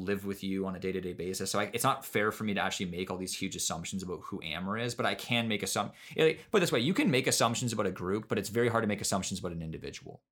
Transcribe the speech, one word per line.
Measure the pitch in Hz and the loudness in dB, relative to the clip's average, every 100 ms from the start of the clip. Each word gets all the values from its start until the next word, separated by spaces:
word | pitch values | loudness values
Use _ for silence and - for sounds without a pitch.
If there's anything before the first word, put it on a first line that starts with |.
| 92 | -2
live | 98 98 | -2 -2
with | 95 98 | -6 -2
you | 95 95 | -2 -2
on | 92 | -2
a | |
day-to-day | 95 92 90 | -2 -2 -4
basis. | 87 90 95 95 | -4 -4 -4 -2
So | 101 | 0
I, | 101 | 0
it's | 120 | 0
not | 131 - - | 0 0 -2
fair | 110 104 | 2 2
for | 104 107 | 0 -2
me | |
to | 98 | 0
actually | 95 - 92 | 0 -2 -4
make | 85 92 | -4 -4
all | 92 | -4
these | 90 - | -4 -4
huge | 95 87 | -4 -2
assumptions | - 82 82 95 | -4 -4 -4 -6
about | 90 85 | -6 -8
who | - 98 | -6 -8
Amber | 80 78 95 107 | -6 -4 -2 -2
is, | 120 117 | -2 0
but | 113 | 0
I | |
can | 101 - 120 113 | 0 0 2 2
make | 104 | 0
assum-, | - 113 104 - - - | 0 0 -2 -6 -8 4
like, | 156 156 - | 4 4 2
put | 208 | 4
it | |
this | 170 | 4
way, | 131 | 4
you | 131 | 4
can | 196 285 | 4 4
make | 127 131 | 4 4
assumptions | 123 117 117 123 | 4 4 2 0
about | 110 101 | 0 0
a | |
group, | 92 90 104 110 | 0 -2 -2 0
but | 107 | -2
it's | 101 | 0
very | 110 120 | 2 4
hard | 113 | 4
to | 107 | 2
make | 101 | 0
assumptions | 110 101 95 92 | 0 0 0 -4
about | 90 | -4
an | 82 | -4
individual. | 80 80 71 - - - _ | -6 -8 -10 -12 -16 -18 _